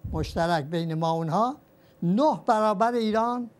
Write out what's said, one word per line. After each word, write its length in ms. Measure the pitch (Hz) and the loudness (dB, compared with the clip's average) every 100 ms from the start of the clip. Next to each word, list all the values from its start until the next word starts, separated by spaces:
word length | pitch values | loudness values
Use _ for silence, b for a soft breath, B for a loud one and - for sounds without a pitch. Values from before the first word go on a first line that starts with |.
| - | -6
مشترک 540 | 160 151 190 170 165 | -6 -4 -2 0 0
بین 280 | 139 170 165 | 0 -4 -4
ما 180 | 160 165 | -2 0
اونها، 440 | 165 165 180 240 294 _ b b b | 0 0 0 0 -4 _ b b b
نه 360 | 170 202 302 196 | 0 4 2 2
برابر 480 | - 220 214 196 226 | 0 2 2 2 0
ایران 560 | 240 220 220 233 247 240 | 2 0 0 0 -4 -8